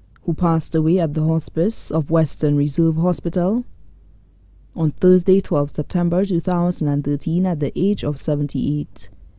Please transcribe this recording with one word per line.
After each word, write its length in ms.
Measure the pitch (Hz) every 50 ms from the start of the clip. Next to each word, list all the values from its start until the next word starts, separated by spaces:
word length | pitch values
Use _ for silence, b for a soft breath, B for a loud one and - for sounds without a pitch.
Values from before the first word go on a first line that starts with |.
| - _ - - -
who 100 | 175 160
passed 400 | - 175 170 165 160 - - -
away 240 | 160 156 160 180 185
at 160 | 165 147 143
the 100 | 160 156
hospice 680 | 160 160 160 - - - 160 170 220 - - - -
of 200 | - 165 143 156
Western 440 | 160 165 156 - - - 156 147 147 143
Reserve 380 | 143 147 - - 165 165 156
Hospital 680 | 156 170 180 170 - - 175 - 185 175 190 220 247 247 - - - - - - - - - - - - _ _ _ - - - - - - -
on 140 | 170 160 151
Thursday, 500 | - - - 185 185 185 175 190 185 196
twelfth 360 | - - 175 143 147 139 -
September 500 | - 147 - - 175 175 170 170 180 202
two 140 | 196 185 170
thousand 480 | - 185 180 175 175 180 180 - 156 147
and 140 | 143 143
thirteen, 440 | 143 147 147 143 - 156 165 180 185
at 140 | 185 170 147
the 120 | 147 131 -
age 300 | 151 185 202 202 - -
of 140 | 147 147 -
seventy-eight. 920 | - 156 147 147 143 143 - 131 123 139 147 147 - - - - - - - - - - -